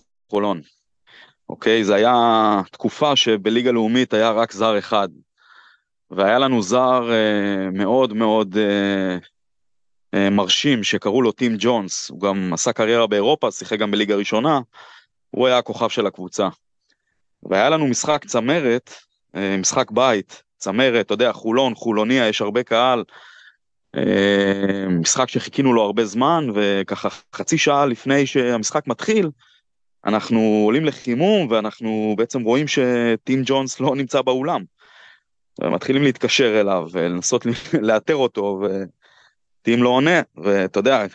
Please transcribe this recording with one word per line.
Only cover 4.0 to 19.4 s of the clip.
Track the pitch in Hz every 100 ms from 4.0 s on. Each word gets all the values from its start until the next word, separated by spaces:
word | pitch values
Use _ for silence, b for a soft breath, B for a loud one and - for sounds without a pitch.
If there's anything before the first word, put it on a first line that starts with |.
| 123
היה | 110 113
רק | 110 113
זר | 98 113 104
אחד. | - 107 98 76 _ _ b b b b b _ -
והיה | 90 98 123
לנו | 135 123
זר, | 95 127 127 127 117
אה, | 117 107 104 101 98 95
מאוד | 95 101 127 127
מאוד, | 107 110 110 101 98
אה, | 104 101 101 98 95 90 - _ _ _ _ _ _ _ -
אה, | 101 98
מרשים, | 101 95 - 143 127
שקראו | 95 101 - 117
לו | 120
טים | - 123 110
ג'ונס. | 113 120 92 - -
הוא | -
גם | 98 98 92
עשה | 87 -
קריירה | - 110 117 113
באירופה, | 101 107 151 117
שיחק | - 98 107
גם | 104
בליגה | 104 104 101
ראשונה. | 101 110 139 147 120 B B B B _ _
הוא | - 127
היה | 123
הכוכב | - 107 113
של | - 101
הקבוצה. | - 90 - 95 - _ _ _ _ _ _ _ _
והיה | - 95 123
לנו | 160 147
משחק | 117 - 151 -
צמרת, | 120 117 170 135 120 - - _ _ _
אה, | 87